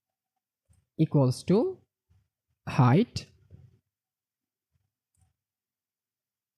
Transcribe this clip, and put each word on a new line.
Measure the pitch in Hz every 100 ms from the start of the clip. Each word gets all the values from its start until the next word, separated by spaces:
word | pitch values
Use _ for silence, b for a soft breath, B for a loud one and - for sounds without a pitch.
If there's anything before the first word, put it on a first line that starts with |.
| _ _ _ _ _ _ _ _ _ -
equals | 156 147 127 - -
to | 196 370 370 _ _ _ _ _ _ _ _ - -
height | 127 156 240 - - _ _ - - _ _ _ _ _ _ _ _ _ _ _ _ _ _ _ _ _ _ _ _ _ _ _ _ _ _ _ _